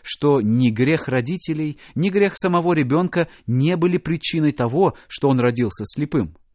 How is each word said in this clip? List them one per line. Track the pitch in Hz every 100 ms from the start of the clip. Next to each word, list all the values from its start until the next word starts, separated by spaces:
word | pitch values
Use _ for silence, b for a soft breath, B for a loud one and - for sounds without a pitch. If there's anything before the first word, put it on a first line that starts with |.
что | - - 147 135
ни | 107 120 123
грех | 110 131 160 -
родителей, | 127 117 185 - 156 151 - B
ни | 131 185
грех | 196 196 -
самого | 185 175 170
ребёнка | 160 127 156 180 175 160 B -
не | 123 156 180
были | 180 175
причиной | 156 160 - 165 151
того, | - 117 147 185 B B
что | - 139
он | 127
родился | 120 120 113 -
слепым, | 104 - 147 147 78 - _